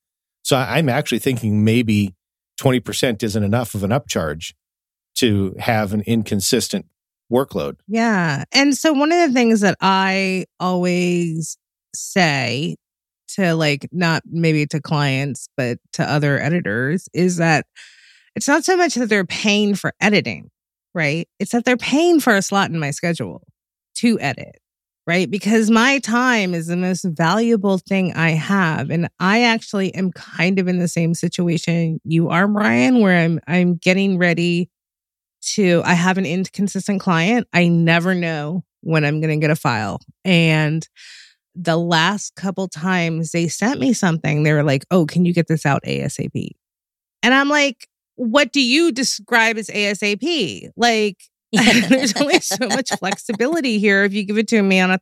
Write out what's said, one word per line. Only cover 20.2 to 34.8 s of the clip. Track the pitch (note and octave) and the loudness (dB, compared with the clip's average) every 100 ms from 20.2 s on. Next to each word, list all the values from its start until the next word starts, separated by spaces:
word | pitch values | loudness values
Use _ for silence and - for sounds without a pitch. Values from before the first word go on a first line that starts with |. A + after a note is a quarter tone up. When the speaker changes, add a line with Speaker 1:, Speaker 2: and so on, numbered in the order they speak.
| A#2 D2+ - _ _ _ _ | 0 -8 -14 _ _ _ _
Speaker 2:
right? | F3+ D3+ D#3+ - - | -4 -2 -4 -8 -10
It's | - | -4
that | A#3+ | -2
they're | A#3+ B3 | 0 0
paying | - C#4+ F4 E4 | 0 2 4 4
for | B3+ G3+ | 4 2
a | |
slot | - G3 F3+ | 0 0 0
in | E3 | -2
my | C#3+ | -4
schedule | - E3+ E3 G2+ - - _ _ _ _ - | -4 -4 -4 -8 -12 -20 _ _ _ _ -2
to | A#3+ G#3 | 0 2
edit, | C#3 - - - _ _ _ _ - | -2 -6 -12 -20 _ _ _ _ -2
right? | F3 F3 | 0 0
Because | F#3+ G3 A3+ G#3+ | -2 2 2 4
my | A3+ B3 C#4 | 4 4 2
time | G#3+ A#3 B3+ A#3 F#3 | 0 0 2 2 0
is | E3+ E3 | -4 -4
the | F3 | -2
most | F#3 F#3 F#3+ | -2 -2 -4
valuable | D#3 E3 G#3 A#3 A3+ G3 F#3+ | 0 0 2 2 2 2 -2
thing | - G3 F3+ | 0 -2 -2
I | - E3 | 0 0
have. | D#3 C#3+ G3 E3 G2+ C#3 | 0 0 0 0 -2 -2
And | E3 E3 - | -2 -4 -2
I | F#3 A3+ | 0 2
actually | A#3+ A3+ - G3+ F#3+ - | 2 0 -2 -4 -2 -2
am | F#3 | -4
kind | - - - F3+ G3 | -6 -10 -2 0 0
of | F3+ | 0
in | F3+ | 0
the | F3 | -2
same | - E3 E3+ | 0 -2 0
situation | F3 - F3 F3 - E3+ E3 D#3+ | -2 -2 -2 0 0 0 0 -4
you | - E3 E3 | 0 0 2
are, | E3 G3+ | 2 2
Brian, | G#3 A3 A#3 B3+ B3 | 2 2 4 4 4
where | G3 F3 | 6 4
I'm, | E3 E3 - | 2 0 0
I'm | F3+ F3+ E3+ | 2 2 2
getting | F#3 F#3 G3 F3+ | 2 2 2 2
ready | F3 E3+ F3 E3+ F3+ _ | 2 2 0 0 -2 _